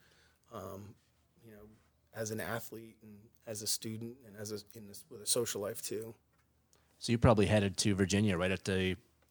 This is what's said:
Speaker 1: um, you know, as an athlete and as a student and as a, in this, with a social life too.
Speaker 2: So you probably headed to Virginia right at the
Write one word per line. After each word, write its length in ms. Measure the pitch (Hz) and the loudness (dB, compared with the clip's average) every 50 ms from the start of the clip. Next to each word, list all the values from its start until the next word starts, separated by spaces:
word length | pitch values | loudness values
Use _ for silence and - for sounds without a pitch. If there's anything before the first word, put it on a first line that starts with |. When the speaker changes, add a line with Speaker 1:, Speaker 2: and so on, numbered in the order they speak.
| _ _ _ _ _ _ _ _ _ _ 117 | _ _ _ _ _ _ _ _ _ _ -14
Speaker 1:
um, 420 | 107 95 95 95 98 104 104 - _ _ _ _ _ _ _ _ _ - | -12 -12 -10 -12 -12 -14 -16 -18 _ _ _ _ _ _ _ _ _ -20
you 60 | 113 | -20
know, 160 | 107 104 104 107 110 - _ _ _ _ _ _ - | -20 -20 -20 -20 -20 -20 _ _ _ _ _ _ -10
as 180 | 110 113 101 | -8 -6 -6
an 80 | 110 110 | -6 -6
athlete 580 | 90 82 113 113 - - 107 113 113 113 107 _ | -6 -4 -6 -6 -8 -10 -14 -16 -16 -18 -20 _
and 160 | - 107 104 101 107 123 _ _ _ | -20 -20 -20 -20 -20 -20 _ _ _
as 160 | 117 110 107 | -12 -10 -8
a 60 | 110 101 | -4 -4
student 500 | - - - 113 110 110 117 117 123 139 123 | -4 -4 -4 -6 -8 -8 -8 -10 -12 -14 -20
and 100 | 107 98 107 | -18 -14 -12
as 140 | 107 104 | -10 -8
a, 60 | 107 101 95 - - 120 | -8 -10 -10 -12 -18 -20
in 100 | 107 98 | -18 -18
this, 180 | 95 - - - | -18 -20 -20 -18
with 120 | 123 104 | -18 -8
a 40 | 104 | -4
social 360 | - - 123 120 110 - 104 | 0 0 0 0 -2 -4 -6
life 200 | 101 98 95 - | -6 -6 -8 -8
too. 340 | - - 110 107 110 113 120 _ _ _ _ _ _ _ _ _ _ _ _ _ _ _ _ - | -8 -8 -6 -8 -8 -10 -14 _ _ _ _ _ _ _ _ _ _ _ _ _ _ _ _ -8
Speaker 2:
So 120 | - - | -2 0
you 60 | 117 117 | 2 6
probably 280 | - 131 113 104 101 | 8 8 8 8 6
headed 320 | 87 107 107 101 98 90 - | 6 6 4 4 4 2 0
to 160 | - 110 98 | 2 2 4
Virginia 440 | 92 101 87 98 101 110 107 92 85 | 4 4 4 4 4 4 4 2 2
right 140 | 90 92 | 2 0
at 120 | 95 90 - | 0 -2 -2
the 300 | - 95 95 92 92 90 - - _ _ _ _ _ | 0 0 0 2 0 -2 -4 -6 _ _ _ _ _